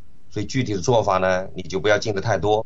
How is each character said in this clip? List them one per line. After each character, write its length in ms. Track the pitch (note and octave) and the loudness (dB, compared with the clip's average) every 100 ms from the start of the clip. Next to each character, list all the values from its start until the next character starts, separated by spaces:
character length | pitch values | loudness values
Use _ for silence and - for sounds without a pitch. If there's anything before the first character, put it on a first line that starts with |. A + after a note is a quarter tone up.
| - - - | -12 -12 -10
所 120 | - | -8
以 40 | G2+ | -4
具 180 | C3 | -2
体 100 | A#2+ | -2
的 60 | G2 | -2
做 220 | E2+ A#2+ | 2 2
法 160 | G2+ F#2 | 4 2
呢， 300 | F#2 F#2 F#2+ | 2 0 -2
你 80 | - | -8
就 180 | E2+ F#2 | -6 -2
不 80 | G#2 | 2
要 100 | G#2 | 2
进 160 | A2+ | 2
得 80 | F#2+ | -2
太 160 | G2+ G2 | 0 0
多， 260 | G2+ G#2+ | 2 2